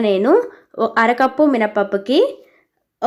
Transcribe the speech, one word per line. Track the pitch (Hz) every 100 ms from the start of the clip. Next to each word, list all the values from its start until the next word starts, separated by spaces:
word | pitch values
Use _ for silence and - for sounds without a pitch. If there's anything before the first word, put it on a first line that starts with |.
| 220
నేను | 190 220 403 480 - _ -
ఓ | 226 -
అరకప్పు | 226 240 262 254 302
మినపప్పుకి | 247 214 208 202 196 196 285 508 - _ _ _ _ _ _